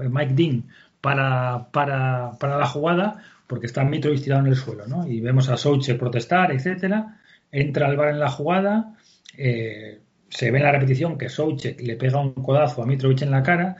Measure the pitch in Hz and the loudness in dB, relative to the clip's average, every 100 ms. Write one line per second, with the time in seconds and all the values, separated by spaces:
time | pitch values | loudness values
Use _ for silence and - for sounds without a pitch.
0 | 127 135 135 135 165 117 - - - _ | -4 -2 0 2 2 0 -4 -16 -20 _
1 | 139 139 135 127 127 120 - 147 139 135 | 0 2 2 0 0 -4 -4 -2 0 0
2 | 131 127 120 - 139 143 139 151 160 175 | 0 0 -4 -4 -2 0 -2 0 0 2
3 | 208 - - _ - 113 - - 139 156 | 0 -4 -16 _ -10 -8 -6 0 0 0
4 | 147 135 135 139 135 127 - 104 113 170 | 0 0 2 2 4 2 -2 -10 -8 -6
5 | 156 113 120 131 131 120 147 135 131 123 | -4 -4 2 2 2 2 2 2 2 -2
6 | 123 120 - 180 180 131 185 185 190 214 | -2 -2 2 2 2 0 -2 -2 -2 -2
7 | 220 - _ _ _ 139 147 143 139 143 | -4 -12 _ _ _ -2 0 2 0 2
8 | 147 147 139 135 151 190 196 220 226 - | 0 0 -2 -2 0 0 2 0 -2 -10
9 | _ _ - 135 131 117 110 107 107 104 | _ _ -20 -4 -2 -2 -4 -10 -16 -20
10 | _ _ - - 120 135 143 143 131 131 | _ _ -14 -4 0 2 4 2 2 2
11 | 165 135 113 - 156 135 117 - 120 113 | 0 -4 -8 -4 -4 -4 -6 -8 -8 -2
12 | 131 143 139 135 135 139 143 - 117 135 | 0 0 -2 -4 0 2 2 0 -2 0
13 | 135 131 143 135 135 175 185 | 2 2 2 2 2 2 0